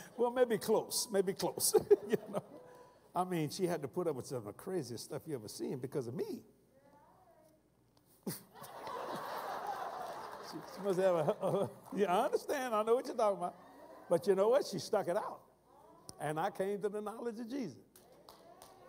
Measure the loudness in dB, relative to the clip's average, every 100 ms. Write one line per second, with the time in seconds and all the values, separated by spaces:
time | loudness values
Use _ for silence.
0 | -12 0 2 6 4 4 4 2 2 -2
1 | 0 2 2 0 -2 0 4 4 6 4
2 | 6 -2 0 -6 -6 -18 -20 -20 -20 -20
3 | -6 -2 0 0 -2 0 0 0 -4 -2
4 | -2 -2 -4 -6 -8 -10 -4 -4 -4 -8
5 | -8 -10 -6 -8 -8 -8 -6 -4 -4 -4
6 | -4 -4 -6 -6 -12 _ _ _ -20 -20
7 | -20 -20 -20 -20 _ _ _ _ _ _
8 | _ _ -10 -10 -12 -18 -16 -12 -10 -8
9 | -6 -6 -6 -6 -4 -4 -4 -4 -4 -6
10 | -8 -8 -10 -12 -12 -12 -12 -4 0 4
11 | 6 6 4 2 2 2 0 -4 -8 0
12 | 4 4 4 0 0 -2 0 0 4 2
13 | 2 2 2 2 -4 -6 -20 -20 -20 -16
14 | 0 2 4 6 6 6 2 -4 0 0
15 | 2 0 -2 -8 -16 _ _ -20 -20 -20
16 | -20 -6 -4 0 -2 0 -2 0 -2 -4
17 | -6 -6 -8 -6 -8 -6 -6 -8 -20 -20
18 | -20 -20 -20 -20 -20 -20 -20 -20